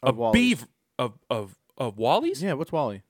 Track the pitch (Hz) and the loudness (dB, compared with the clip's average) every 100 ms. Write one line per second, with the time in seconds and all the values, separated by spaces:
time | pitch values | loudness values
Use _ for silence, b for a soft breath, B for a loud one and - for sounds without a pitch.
0 | 147 113 117 156 247 214 117 _ _ _ | 0 2 2 4 4 0 -4 _ _ _
1 | 123 104 _ 117 101 - _ - 127 104 | -6 -6 _ -6 -6 -14 _ -8 -8 -2
2 | 113 175 330 359 190 139 160 165 135 98 | 2 2 2 -4 -4 -4 -4 -2 -2 -4
3 | _ | _